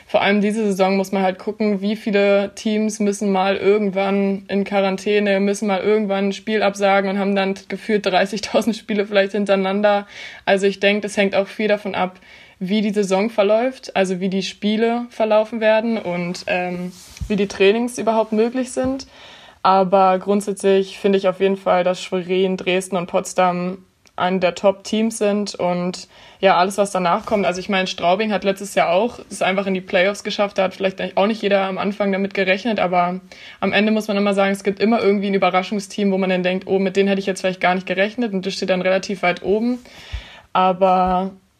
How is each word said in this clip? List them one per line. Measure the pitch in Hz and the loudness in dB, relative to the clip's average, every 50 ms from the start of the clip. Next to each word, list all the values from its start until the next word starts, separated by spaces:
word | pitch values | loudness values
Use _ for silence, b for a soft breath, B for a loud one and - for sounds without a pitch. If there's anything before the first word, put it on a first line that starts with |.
| B | B
vor | _ - - | _ -2 0
allem | - 190 202 208 | 2 2 2 2
diese | 196 214 208 226 220 | 2 0 0 0 0
Saison | 208 196 185 190 185 196 196 | -2 0 2 2 2 2 0
muss | 190 190 | 0 -2
man | - 196 190 | -2 0 0
halt | 185 185 185 | 0 -2 -2
gucken, | - 220 214 - 220 208 208 190 | -6 -8 -6 -2 -2 -2 0 0
wie | 196 202 220 | -2 -4 -4
viele | 214 - 240 196 202 202 202 202 202 202 202 - | -4 -4 0 2 2 4 4 4 2 2 -2 -6
Teams | - - 220 214 214 214 220 208 - | -6 -4 -2 0 0 0 -2 -2 -2
müssen | 208 202 202 202 214 202 | -2 -2 -2 -2 -2 0
mal | 196 190 185 196 196 - | 0 2 2 0 0 2
irgendwann | - 190 202 214 214 202 185 190 196 196 196 202 196 196 196 190 196 - | 2 2 2 2 2 0 0 0 0 0 0 0 0 0 -2 -4 -6 -4
in | 190 202 196 | -2 -2 -2
Quarantäne, | 196 208 202 196 190 190 190 - 214 208 208 208 202 196 196 | 0 0 0 2 2 0 -2 -2 0 0 2 2 2 2 2
müssen | 202 202 202 196 220 202 | 2 0 0 -2 -2 -2
mal | 196 185 | -2 0
irgendwann | - 202 214 220 220 196 196 196 202 202 | 2 2 2 2 2 0 0 0 0 -2
ein | 196 | -2
Spiel | 196 - - 220 214 | -4 -6 -2 -2 0
absagen | 202 202 196 202 202 196 196 196 196 196 | 0 0 0 0 2 2 2 2 2 0
und | 190 202 | -2 0
haben | 196 196 202 | 0 0 0
dann | 196 190 190 196 196 - _ | 0 0 0 -2 -6 -8 _
gefühlt | 202 190 - - 220 208 202 | -10 -10 -4 -2 -2 0 0
dreißigtausend | 196 185 180 196 196 - 196 - - - 233 214 233 214 - | 2 2 2 2 2 -2 -6 -8 -2 -2 0 0 0 -2 -4
Spiele | - - 220 202 202 208 | -6 -4 -2 -2 -2 0
vielleicht | 208 196 196 196 | 2 2 2 2
hintereinander. | 202 214 208 196 196 196 190 190 196 202 208 208 202 202 202 B B B B B B B B | 0 -2 0 2 2 2 2 0 0 2 2 4 2 2 0 B B B B B B B B
Also | - 196 196 196 202 | 0 2 4 2 0
ich | 196 196 | 0 2
denk, | - 202 202 208 | 2 2 2 2
das | 208 208 - - | -2 -4 0 0
hängt | 202 190 - | 0 2 2
auch | - 196 196 | 0 -2 -2
viel | - - 220 208 | -4 -4 0 0
davon | 208 202 - 196 185 | 0 0 -2 -4 -2
ab, | - 185 185 185 - B B B B B B B B | -2 -2 -4 -4 -12 B B B B B B B B
wie | 190 175 202 220 | -4 -2 0 0
die | 202 220 | 0 0
Saison | 196 214 208 180 190 185 202 233 | 0 0 0 2 2 0 0 0
verläuft, | 226 - 202 202 214 226 240 262 254 - - - - | 0 0 2 4 4 2 2 0 -4 -6 -16 -6 -2
also | 190 190 185 190 175 | 0 0 0 0 -2
wie | 185 196 | -2 -2
die | 180 196 185 | -2 -2 -4
Spiele | 190 - - - 208 214 220 226 226 233 240 240 240 | -4 -8 -4 -2 -2 0 2 0 0 0 -2 -6 -8
verlaufen | - - 226 214 214 214 220 220 240 226 | -4 -2 0 2 4 2 2 0 -2 0
werden | 220 214 220 220 220 233 226 208 | 2 2 2 2 2 0 -2 -2
und, | - 175 175 175 175 175 180 - - | -4 -4 -4 -4 -4 -4 -6 -8 -6
ähm, | - 180 180 180 180 180 175 180 180 180 B B B B B - - | -4 -2 -2 -2 -4 -6 -6 -8 -10 -12 B B B B B -6 -4
wie | 214 | 0
die | 196 202 196 | 0 0 -2
Trainings | - - 196 196 208 233 240 247 240 - | 0 2 4 4 4 4 0 -4 -4 -4
überhaupt | 214 220 226 226 220 220 | -2 0 2 0 0 0
möglich | 220 214 220 240 240 262 254 247 | 0 0 0 0 0 -4 -6 -4
sind. | - 254 262 262 262 277 269 B B B B B B B B B B B _ | -4 -4 -2 -2 -4 -6 -8 B B B B B B B B B B B _
Aber | 180 190 196 190 180 202 196 190 190 185 185 | 2 4 4 4 4 4 4 4 4 4 2
grundsätzlich | 190 196 202 208 202 - 196 - - 196 196 190 196 190 - - | 0 0 0 0 0 -4 -6 -2 2 2 2 2 2 -2 -6 -4
finde | - 202 196 196 | 0 2 2 2
ich | 196 185 | 2 0
auf | 180 185 | 0 0
jeden | 196 190 196 196 | 0 0 0 0
Fall, | - 185 180 180 180 | 0 2 2 2 2
dass | 180 185 180 - | 0 -2 -2 -6
Schwerin, | - - 185 175 175 185 185 190 185 185 185 | -6 -4 -4 -2 -2 0 0 0 0 -2 -2
Dresden | 196 185 180 185 185 185 202 | -2 -2 -2 -2 -2 -2 -4
und | 180 170 180 | -4 -4 -2
Potsdam | - 185 185 - - - 185 180 175 180 180 180 185 190 - _ _ _ _ - _ - | -2 -4 -4 -2 0 0 2 2 2 0 -4 -6 -6 -10 -14 _ _ _ _ -18 _ -4
einen | - 180 185 190 | -2 0 0 2
der | 180 175 175 | 0 0 -2
Top-Teams | - - 202 190 196 - - - 214 220 226 226 - | 2 0 0 0 0 -6 -4 -2 0 0 -2 -2 -2
sind | 220 208 202 208 208 196 - | 0 0 0 0 -2 -4 -4
und | - - 175 180 180 175 180 180 - - B B B B B B B | -2 -2 -2 0 0 -2 -4 -6 -8 -14 B B B B B B B
ja, | - 190 175 | 4 4 4
alles, | 170 180 196 202 214 | 4 2 2 2 0
was | 202 196 | -2 0
danach | - 185 180 170 175 220 208 | 0 0 0 2 0 0 0
kommt. | - 240 202 190 | -2 -2 0 0
Also | 170 180 185 | 0 -2 -2
ich | 185 - | -4 -2
meine, | 202 190 185 185 | -2 -2 0 -2
Straubing | - - 175 170 180 202 220 214 | -4 -2 2 2 2 2 2 -2
hat | 208 185 190 | -2 0 0
letztes | 196 190 196 202 196 - | -2 -2 -2 -6 -4 0
Jahr | 190 165 160 | 0 2 2
auch | 165 185 214 240 - - - - | 2 2 2 0 -4 -8 -16 -16
es | 202 - | -6 -2
einfach | - 175 196 196 196 196 | -2 0 0 0 -2 -2
in | 190 | -2
die | 185 | -4
Playoffs | 185 185 - 185 175 196 208 - - | -4 -2 0 2 2 2 0 -2 -6
geschafft. | 220 190 - 208 196 - - | -8 -2 -2 -2 -2 0 0
Da | 190 | -2
hat | 185 185 | -2 -2
vielleicht | - 196 190 190 - 180 185 - 190 | -2 -4 -4 -2 -2 -8 -4 0 0
auch | 190 208 | 0 0
nicht | 226 214 | 0 -2
jeder | - 202 202 196 190 | 0 0 2 2 0
am | 190 190 175 | 0 -4 -4
Anfang | - 196 202 - 208 202 190 | -4 -4 -2 -2 -2 -2 0
damit | 185 196 196 196 | -2 -2 -2 -2
gerechnet, | 202 190 185 190 202 - 247 214 190 | -2 0 0 0 0 0 -2 -2 0
aber | 180 175 185 180 175 175 180 185 - B B B B B B B | 0 0 2 2 0 0 -2 -6 -10 B B B B B B B
am | - 196 - | -4 0 2
Ende | 196 208 220 | 2 2 2
muss | 214 214 214 - | 2 0 -2 -2
man | 202 | -2
immer | 202 202 202 202 | 0 0 0 2
sagen, | 196 196 196 202 | 2 0 0 0
es | 196 - | -2 -2
gibt | 208 196 - | -4 -2 0
immer | - 214 233 214 | 2 2 2 2
irgendwie | - 196 202 208 196 202 | 2 2 2 2 0 0
ein | 196 | 0
Überraschungsteam, | 196 190 180 180 185 185 - 220 202 196 - - - 202 202 190 | 2 2 2 2 0 -2 -2 -6 -6 -6 -8 -6 -2 0 0 2
wo | 190 | 2
man | 190 185 | 0 0
dann | 185 180 180 | 0 0 0
denkt, | 180 185 185 185 | 0 -2 -2 -2
oh, | - 190 190 | 0 0 0
mit | 196 190 185 | 0 0 2
denen | 196 196 196 | 2 2 2
hätte | 196 196 | 2 0
ich | 196 | -2
jetzt | - 185 185 | -4 -6 -2
vielleicht | - 185 185 185 | -4 -4 -4 0
gar | - 180 180 | 0 0 0
nicht | 190 185 185 | 0 -2 -4
gerechnet | 185 185 196 214 214 247 240 220 | -2 0 0 -2 -2 -4 -4 -4
und | 196 190 180 | -4 -4 -4
das | 196 185 | -4 -6
steht | - 202 185 | -6 -2 -2
dann | 190 185 | -2 0
relativ | 180 185 190 196 190 - 202 185 | 2 0 0 0 0 -4 -6 -2
weit | - 180 175 180 - | -2 -2 -2 -2 -2
oben. | 175 196 220 226 240 247 247 B B B B B B B B B B B B B B _ | 0 0 0 0 -2 -2 -4 B B B B B B B B B B B B B B _
Aber | 180 185 190 185 180 196 190 185 185 185 185 185 180 190 190 196 - _ _ _ | 2 2 2 4 4 4 4 4 4 4 2 2 0 0 -2 -6 -12 _ _ _